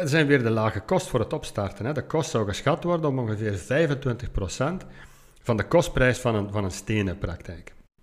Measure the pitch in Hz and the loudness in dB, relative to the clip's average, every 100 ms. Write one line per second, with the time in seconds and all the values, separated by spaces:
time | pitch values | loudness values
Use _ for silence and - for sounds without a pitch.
0 | 165 160 143 143 113 113 107 104 - 185 | 2 4 6 4 4 2 2 0 0 0
1 | - 123 104 151 - - 98 - 113 151 | 2 0 0 -4 -4 -4 -4 -4 -4 -4
2 | - 160 156 117 101 95 - 165 170 175 | -2 -2 0 0 0 0 0 0 0 0
3 | 151 131 117 107 107 98 - 135 165 139 | 0 0 -2 -2 -2 -4 0 2 2 0
4 | 131 113 - - 92 - 135 185 - - | -2 -4 -4 -4 -4 -2 -4 -4 -10 -18
5 | - - - - - 110 - 165 - - | -20 -20 -20 -8 -2 0 4 4 4 4
6 | 127 117 120 113 98 104 98 87 - 107 | 4 4 0 0 0 -2 -2 -4 -2 0
7 | 98 87 92 85 - 82 - - - _ | 0 -2 -6 -6 -10 -14 -16 -20 -20 _